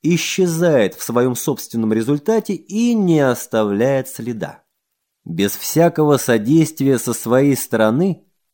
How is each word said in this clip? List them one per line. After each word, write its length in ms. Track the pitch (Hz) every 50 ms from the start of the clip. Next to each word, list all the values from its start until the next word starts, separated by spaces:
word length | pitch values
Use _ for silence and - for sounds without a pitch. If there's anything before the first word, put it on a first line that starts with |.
исчезает 920 | - 156 175 160 - - - - 185 175 165 165 175 170 147 123 104 92 -
в 100 | - -
своём 320 | - 117 120 123 127 123
собственном 560 | - - 156 131 - - - - 113 110 110
результате 600 | 110 113 113 131 147 147 - 214 226 220 214 - 190
и 400 | 160 - - 190 220 240 240 233
не 260 | 220 190 175 160 151
оставляет 880 | 139 127 120 - - - - 110 107 101 101 104 120 135 139 131 131
следа. 560 | - - - 113 120 117 104 82 73 73 - _ _ _ _ _ _ _ _ _ _ _ _ -
Без 300 | - 85 85 98 98 -
всякого 600 | - - - - 156 170 170 170 160 151 147 143
содействия 800 | 131 - - 117 110 104 120 156 165 156 151 - - 135 139 131
со 160 | 113 - 123 113
своей 420 | - - 113 123 131 143 143 135
стороны 680 | - - - 117 110 110 107 117 147 185 196 160 - _ _ _ _ _ _